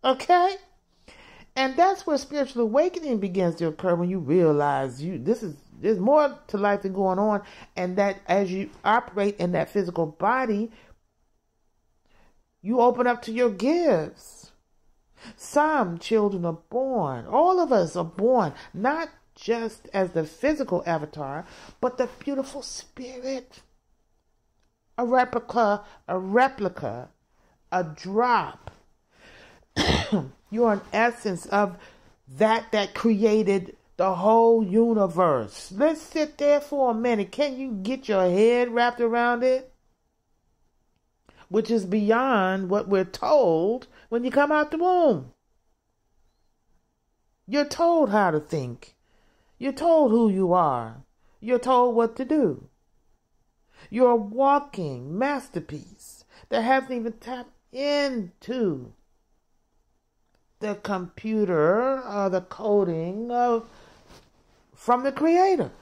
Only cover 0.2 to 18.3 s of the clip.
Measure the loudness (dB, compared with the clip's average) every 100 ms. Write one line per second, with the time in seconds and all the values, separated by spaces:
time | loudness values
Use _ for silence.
0.2 | 2 4 4 -2 _ _ _ _ -20 -20
1.2 | -20 -20 -14 -4 -2 2 2 2 -2 -2
2.2 | -2 -4 -4 -2 0 2 0 -2 -4 -4
3.2 | -2 0 0 0 -4 -4 -2 0 -2 -4
4.2 | 0 2 4 4 2 0 -4 -8 -10 -6
5.2 | -2 -2 -4 -12 _ -8 -2 0 4 4
6.2 | 2 -2 -10 -2 0 -2 -4 -2 -2 0
7.2 | 0 -2 -6 -20 -16 -8 -6 -2 -2 -2
8.2 | -2 0 0 -4 -8 -6 0 0 0 -2
9.2 | -2 0 -2 -2 -2 -2 -4 -2 -4 -2
10.2 | -2 0 0 -2 -4 -10 _ _ _ _
11.2 | _ _ _ _ _ _ _ _ _ _
12.2 | _ _ _ _ -4 4 4 4 0 0
13.2 | -4 0 0 0 0 2 2 2 0 -12
14.2 | -20 -20 -20 _ _ _ _ _ _ _
15.2 | -20 -20 -4 0 2 0 -2 -4 -2 0
16.2 | 0 -2 -6 -6 _ -6 -4 -2 -4 -6
17.2 | -2 2 4 4 4 2 2 -2 -6 -2
18.2 | 2